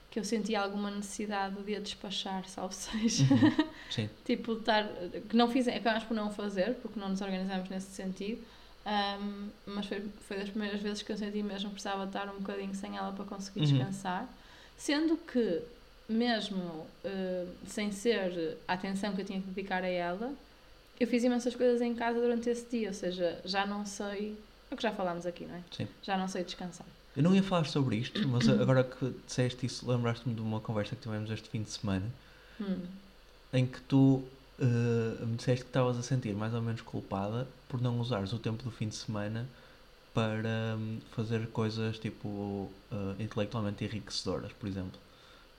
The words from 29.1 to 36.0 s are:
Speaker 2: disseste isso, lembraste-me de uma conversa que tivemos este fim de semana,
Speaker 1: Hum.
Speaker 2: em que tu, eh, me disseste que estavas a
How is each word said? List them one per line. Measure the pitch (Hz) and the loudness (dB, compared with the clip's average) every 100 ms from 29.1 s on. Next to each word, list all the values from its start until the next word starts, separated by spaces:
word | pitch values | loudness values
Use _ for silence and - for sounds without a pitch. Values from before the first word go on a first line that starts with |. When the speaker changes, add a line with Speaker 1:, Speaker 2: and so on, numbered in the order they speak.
| - - | -4 -4
Speaker 2:
disseste | - 123 - 123 | 0 0 0 -4
isso, | - 117 | -4 0
lembraste-me | 123 117 113 127 | 2 2 0 -2
de | 113 | -2
uma | 110 110 | -2 -2
conversa | 113 107 101 110 | 0 0 -2 -4
que | |
tivemos | 113 107 107 | -4 -4 -4
este | 107 - | -6 -4
fim | 113 | -6
de | 107 | -6
semana, | - 101 95 107 - - - - - | -4 0 0 0 -6 -14 -20 -16 -6
Speaker 1:
Hum. | 196 185 175 - - - - - - | -2 -2 -4 -12 -18 -20 -20 -20 -2
Speaker 2:
em | 127 127 | 2 2
que | - | 0
tu, | - 135 135 131 - - - - | 4 8 10 8 2 -14 -12 2
eh, | 127 117 120 117 113 - | 4 6 4 4 2 -2
me | 117 117 | -2 0
disseste | - 123 | 2 0
que | - | 2
estavas | 135 123 | 2 2
a | 120 | 2